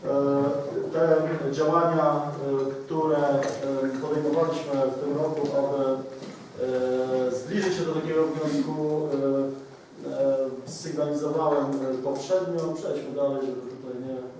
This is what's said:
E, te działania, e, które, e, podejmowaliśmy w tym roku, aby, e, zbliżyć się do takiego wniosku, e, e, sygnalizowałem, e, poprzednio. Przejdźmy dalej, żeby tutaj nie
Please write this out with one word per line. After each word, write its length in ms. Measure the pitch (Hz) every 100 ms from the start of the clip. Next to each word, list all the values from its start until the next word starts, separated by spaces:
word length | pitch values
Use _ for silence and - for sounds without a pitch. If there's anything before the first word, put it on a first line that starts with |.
| 135
E, 380 | 139 139 139 139 - - - -
te 580 | 160 165 156 160 160 143
działania, 560 | 143 156 165 170 160 151 147
e, 60 | 147 143 139 135 135 135 -
które, 320 | 156 156 147
e, 240 | 143 139 135 120 139 135 135 135
podejmowaliśmy 680 | 147 151 147 156 165 - - 139 131
w 40 | -
tym 100 | 143 151
roku, 180 | 156 156 143 139
aby, 180 | 139 143 135
e, 1400 | 131 131 - - - - - 127 127 127 127 131 127 127 -
zbliżyć 340 | 147 202 185 165
się 60 | 160
do 80 |
takiego 280 | 156 156 160 160
wniosku, 460 | 147 151 143 135 151
e, 300 | 151 151 151 139 139 135 135 135 - - - - 139
e, 260 | 135 139 135 135 127 -
sygnalizowałem, 1000 | 160 156 147 147 147 147 156 147 143 139
e, 380 | 135 131 127
poprzednio. 580 | 143 139 - 185 170 170 165 156
Przejdźmy 360 | 127 143 131 143
dalej, 260 | 139 135 131
żeby 140 | 127 123 131
tutaj 200 | 131 123 131
nie 100 | 127 127